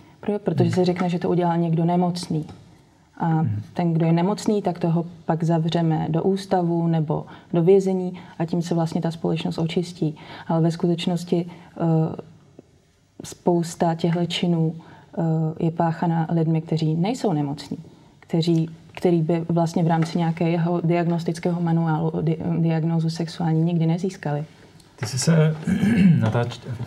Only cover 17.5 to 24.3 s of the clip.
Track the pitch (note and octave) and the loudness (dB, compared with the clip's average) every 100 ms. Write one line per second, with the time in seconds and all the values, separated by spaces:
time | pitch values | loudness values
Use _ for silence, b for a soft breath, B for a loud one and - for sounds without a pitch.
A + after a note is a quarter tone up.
17.5 | C#3+ - - - B B B - E3+ E3 | -6 -10 -12 -14 B B B -4 -2 2
18.5 | E3 D#3+ - - - F#3 E3+ D#3+ E3+ E3 | 2 0 -6 -20 -2 2 2 2 0 0
19.5 | E3+ E3 F3+ E3+ E3 D#3+ F3+ E3 D#3+ E3 | 0 2 2 2 0 0 0 -2 0 0
20.5 | F3 E3+ F3 E3+ E3+ E3+ E3+ E3+ E3 F3+ | 2 0 0 2 2 0 -2 -2 -2 -2
21.5 | F3 E3+ E3 E3 D#3 D#3+ F3 E3 D#3+ E3+ | 0 0 2 2 0 -2 -2 -2 -2 -2
22.5 | E3 E3 D#3+ E3 E3 D#3+ E3 E3 - E3 | 0 0 0 0 0 -2 -2 -6 -4 0
23.5 | D#3+ E3+ E3+ D#3+ F3 F#3+ - D3+ | 2 2 2 0 0 -4 -6 -6